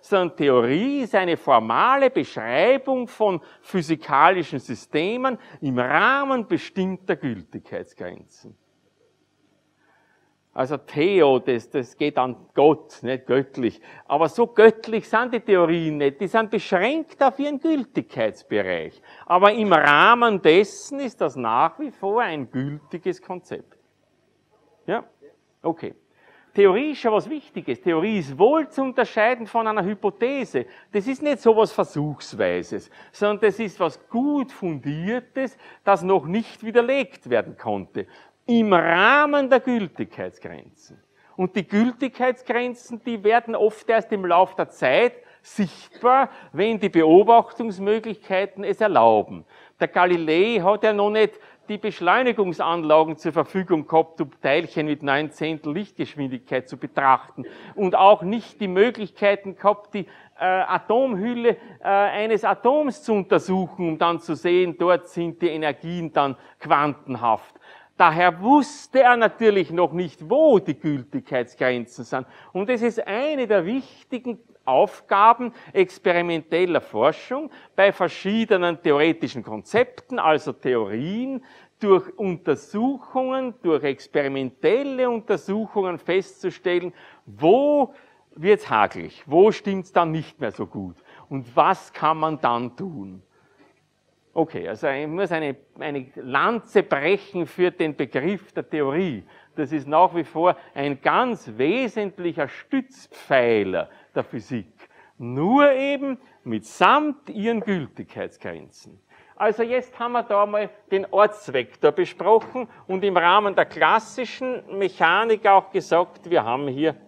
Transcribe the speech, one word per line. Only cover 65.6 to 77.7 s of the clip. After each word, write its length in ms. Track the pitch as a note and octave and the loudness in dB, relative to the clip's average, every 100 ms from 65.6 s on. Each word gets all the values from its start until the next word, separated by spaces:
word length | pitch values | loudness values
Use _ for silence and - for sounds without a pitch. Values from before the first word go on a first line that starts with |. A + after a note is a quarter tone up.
| D#3 C#3+ E3 F3 E3 | -4 -6 -10 -8 -4
dann 240 | D#3+ C#3+ B2+ - _ | -2 -2 -4 -16 _
quantenhaft. 960 | D3+ D#3 D3 C#3+ - A#2+ A#2 A2 - _ - - _ _ | 0 0 2 -4 -10 -4 0 -2 -4 _ -20 -20 _ _
Daher 420 | F3 D#3 F3+ E3+ | 2 4 2 2
wusste 600 | G3+ D4 B3+ - - B3+ | 2 2 2 -8 -2 4
er 160 | B3 A#3+ | 4 4
natürlich 540 | A3 - A3+ G3+ D3+ | 2 2 2 2 0
noch 200 | E3+ E3+ | -2 -2
nicht, 380 | E3 F3+ - D#3 | -2 -8 -10 -2
wo 280 | B3+ D#4 G#3+ | 2 4 4
die 220 | - C#3 | 2 -6
Gültigkeitsgrenzen 1300 | D#3 C#3+ B2 C3+ - C3 A#2+ _ C3 B2 A2+ - A#2+ | -4 -6 -6 -10 -6 -6 -6 _ -2 -2 -6 -14 -8
sind. 200 | C3 C3 - - | -8 -8 -20 -12
Und 160 | F3+ G3+ | -8 -4
es 120 | B3 | -2
ist 240 | A#3 A3+ G3+ | -2 -2 -4
eine 400 | G#3 C#4+ D4 A#3 | -2 -4 -4 0
der 200 | G#3 E3+ | 0 0
wichtigen 760 | C4 - - _ B3+ B3 G#3+ _ _ | -6 -8 -20 _ -10 -8 -12 _ _
Aufgaben 880 | - C3 G3+ - _ G3 G#3+ - B3 - - | 0 2 2 0 _ 4 6 4 -2 -10 -6
experimenteller 1080 | F#3 F#3 - F3 F3 F3 E3 - E3 F3+ D3+ | 0 0 0 0 0 0 -4 -2 -2 0 0
Forschung 720 | - G#2+ C3 D#3+ - C4 D4+ - _ | -4 0 0 0 -10 -10 -10 -16 _